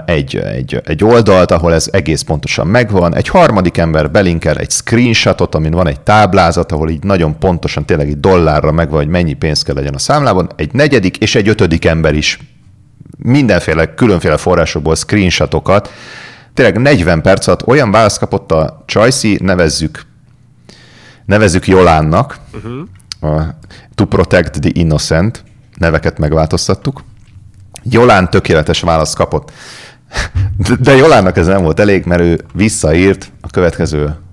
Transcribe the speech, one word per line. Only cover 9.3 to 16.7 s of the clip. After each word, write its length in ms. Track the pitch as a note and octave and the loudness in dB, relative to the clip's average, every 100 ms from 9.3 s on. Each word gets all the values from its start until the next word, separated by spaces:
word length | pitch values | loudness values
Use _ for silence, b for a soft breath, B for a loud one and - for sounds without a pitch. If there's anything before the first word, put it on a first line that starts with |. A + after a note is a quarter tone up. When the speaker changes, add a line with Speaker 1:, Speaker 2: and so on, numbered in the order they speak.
Speaker 1:
pénz 300 | C2+ D#2+ D2 | -4 -4 -2
kell 120 | - | -4
legyen 200 | C#2 C#2+ | -4 -6
a 40 | C#2 | -6
számlában. 500 | - D3 C3+ F#2 E2 - | -2 0 0 0 -2 -6
Egy 160 | D#2 | -4
negyedik 440 | A2+ D3 C3 F#2 - | 0 2 2 0 -2
és 180 | G#2+ | -2
egy 140 | A#2 G2+ | 0 0
ötödik 360 | G#2+ F2+ E2 | 2 0 0
ember 300 | F2+ E2 D#2 | 0 0 0
is 240 | D2+ - - - _ - - _ - - - | 0 -4 -6 -14 _ -20 -20 _ -20 -20 -8
mindenféle, 760 | A2+ C#3 B2 F2+ - D#2 D#2+ | 0 2 2 0 0 0 -2
különféle 420 | - A#2+ F2 F2 D2+ | 0 2 2 0 0
forrásokból 580 | - F2 D#2 E2 D2+ D#2+ | 0 0 0 -2 -2 -2
screenshotokat. 920 | - G#2 F#2 - D#2 D#2+ - G2+ B B B B B B B | -2 0 0 0 -2 -2 0 0 B B B B B B B
Tényleg 240 | - A#2 | 0 0